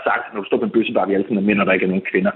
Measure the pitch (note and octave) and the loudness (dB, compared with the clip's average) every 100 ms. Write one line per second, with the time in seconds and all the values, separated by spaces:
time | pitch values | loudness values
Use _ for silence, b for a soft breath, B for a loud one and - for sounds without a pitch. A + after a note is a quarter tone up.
0 | - G#2 - G#2+ G2 B2 G#2 A2+ G#2+ A2 | -2 -2 -4 -8 -2 -2 0 0 2 0
1 | F#2+ G2 G2 G#2 G2+ G2+ F#2+ F#2+ F#2 F#2+ | 0 0 0 0 2 2 2 2 2 -2
2 | - F#2+ G2 | 0 0 0